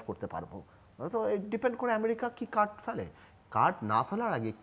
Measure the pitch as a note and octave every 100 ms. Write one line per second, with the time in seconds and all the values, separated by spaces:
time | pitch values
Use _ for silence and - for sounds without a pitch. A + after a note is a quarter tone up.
0 | - G2 G2+ E2 - F#2+ - - - -
1 | D#3 A3+ G#3+ G3+ G#3 A3 B3 A#3 B3 A3
2 | A3+ A3+ A#3+ - A#3 G#3+ G#3 - - A3+
3 | F2 - - - - A2 D3+ F#3+ G#2+ A2
4 | - G#3+ A#3 C#3 A2 G#2+